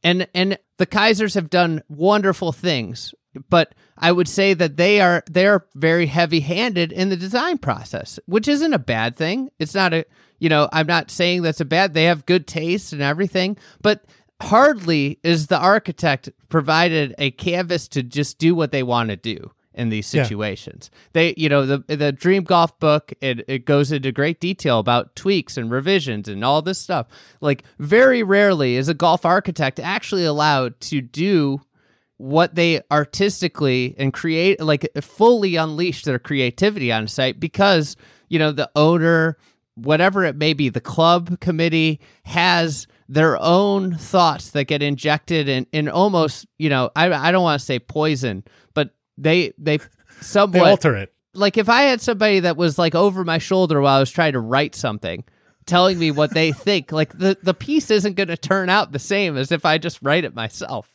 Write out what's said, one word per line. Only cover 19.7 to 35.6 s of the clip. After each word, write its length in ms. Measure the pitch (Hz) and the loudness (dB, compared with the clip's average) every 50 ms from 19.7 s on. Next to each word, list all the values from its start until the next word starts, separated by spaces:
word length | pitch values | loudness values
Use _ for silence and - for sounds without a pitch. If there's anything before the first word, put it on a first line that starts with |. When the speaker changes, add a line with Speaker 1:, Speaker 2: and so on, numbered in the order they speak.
| _ | _
Speaker 1:
in 160 | - 120 113 | -6 -4 -2
these 220 | 110 107 101 - - | -2 -4 -6 -2 -2
Speaker 2:
Yeah. 80 | 151 | 0
Speaker 1:
situations. 680 | 135 110 107 101 107 107 95 - - - - - - - _ _ _ _ | 0 0 -2 -6 -6 -6 -8 -10 -14 -18 -20 -20 -20 -20 _ _ _ _
They, 220 | _ 165 165 170 - | _ 0 0 0 0
you 140 | - 156 151 | -2 0 2
know, 160 | 143 143 135 | 2 2 2
the, 120 | 131 139 143 - - 151 | 2 -2 -4 -2 -6 -4
the 180 | 143 147 147 | -2 -2 -2
Dream 320 | 139 135 - 175 190 196 175 | -2 -2 0 2 2 2 2
Golf 340 | 160 185 170 165 160 _ _ | 2 2 2 2 0 _ _
book, 340 | - 156 147 151 - - - _ | 2 2 2 2 -2 -6 -16 _
it, 240 | - 135 127 117 - | -6 -6 -6 -6 -6
it 200 | - 135 135 120 | -8 -8 -6 0
goes 260 | - 143 143 147 135 | 2 2 2 2 2
into 180 | 151 143 131 135 | -2 -4 -4 -4
great 280 | 123 - 139 156 170 _ | -2 -2 -2 -2 -2 _
detail 380 | - 180 196 _ - 156 123 113 | -6 -6 -6 _ -2 0 0 2
about 360 | 104 117 120 120 - - _ | 2 2 0 0 0 -4 _
tweaks 420 | - - 190 202 175 - - - - | -6 -2 0 0 0 -2 -4 -10 -8
and 120 | 120 113 | -6 -4
revisions 580 | 120 131 135 170 196 190 147 135 113 104 98 101 | -4 -4 -2 0 0 0 0 -4 -8 -8 -8 -10
and 140 | 101 98 | -8 -4
all 200 | 113 127 143 156 | -2 0 0 0
this 160 | 156 180 190 - | 0 -4 -8 -8
stuff. 280 | - - 185 151 117 _ - - - - _ _ | -6 -4 -4 -4 -4 _ -14 -20 -20 -20 _ _
Like, 200 | - 147 143 - _ - _ _ | -2 -2 -2 -2 _ -20 _ _
very 440 | 147 147 185 226 262 269 254 240 | -2 2 4 6 6 6 4 2
rarely 540 | 226 185 190 202 208 202 190 156 143 127 123 | 2 2 4 4 4 4 4 2 0 0 0
is 120 | 123 135 151 | 0 0 -2
a 60 | 165 | -2
golf 320 | 143 170 170 165 175 - | 0 2 2 2 2 2
architect 520 | 170 170 - - - 160 - 156 131 - - | 0 0 0 0 -4 -6 -4 -4 -4 -4 -6
actually 460 | 127 165 196 208 - - - 190 175 | -8 -6 -6 -6 -6 -6 -4 -2 -2
allowed 560 | 160 147 147 151 156 147 135 131 120 - _ | -2 0 0 2 2 2 2 0 -4 -6 _
to 220 | - - 156 143 | -12 -6 -6 -6
do 580 | 127 120 - 147 170 196 202 170 147 139 135 139 _ _ _ _ _ _ _ _ _ _ _ _ | -6 -6 -6 -4 0 2 2 2 2 0 -4 -6 _ _ _ _ _ _ _ _ _ _ _ _
what 360 | 131 131 143 160 175 - - | -10 -2 2 2 2 2 0
they 260 | 170 170 170 165 139 - _ | 0 0 2 0 -2 -2 _
artistically 1040 | 147 151 147 - - - 196 202 185 - - 165 _ - 151 135 127 127 123 127 - - | 0 0 0 -2 -2 -2 -2 -2 0 -2 -6 -6 _ -2 0 0 0 0 -2 -4 -4 -4
and 160 | 139 135 - | -4 -4 -4
create, 460 | - - 170 160 160 170 190 202 - | -4 -4 -2 -2 0 2 0 0 0
like, 280 | 160 156 151 139 - - _ 147 | 0 0 0 0 -2 -6 _ -8
fully 540 | - - - - 208 233 247 226 202 190 170 | -10 -10 -2 4 4 4 6 4 2 0 0
unleash 480 | 160 | 0